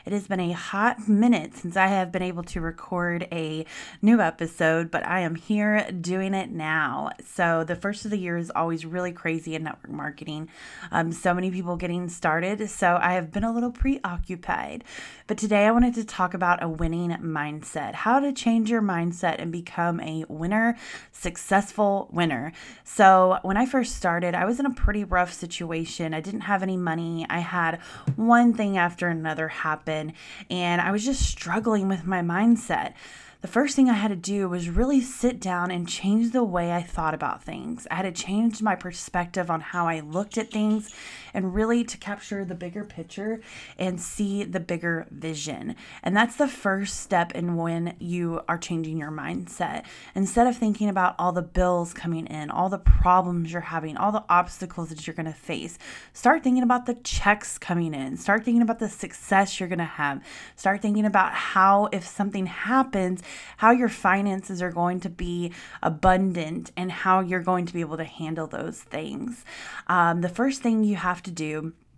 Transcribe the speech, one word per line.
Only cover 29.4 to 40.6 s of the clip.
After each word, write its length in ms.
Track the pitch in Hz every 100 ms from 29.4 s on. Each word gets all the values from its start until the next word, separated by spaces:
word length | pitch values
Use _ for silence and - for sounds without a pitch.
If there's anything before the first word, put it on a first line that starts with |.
| 160
happen, 640 | - 160 156 160 156 156 - - - -
and 280 | 180 175 175
I 120 | 185
was 160 | 208 233
just 160 | 269
struggling 680 | - - 170 196 226 214 190
with 160 | 190 170
my 140 | 185
mindset. 720 | 170 175 233 226 - 156 - - - - - -
The 80 | -
first 260 | 226 277
thing 140 | 277 254
I 60 |
had 140 | 214 214
to 80 | 185
do 340 | 180 202 190
was 180 | 180 170
really 320 | 175 262 277
sit 400 | 247 - 240 247
down 300 | 190 175 180
and 180 | 175 170
change 440 | - 196 214 233
the 120 | 247
way 280 | 220 175 170
I 100 | 175
thought 320 | 175 - 160
about 280 | 156 151 -
things. 440 | - 160 147 160 -
I 40 |
had 80 | 170
to 100 | 190
change 480 | 170 - 202 233 214
my 160 | 214 180
perspective 720 | 180 175 - 180 175 185 175
on 120 | 160
how 260 | 156 180 170
I 120 | 160
looked 360 | 151 170 208 226
at 140 | 220
things 440 | 220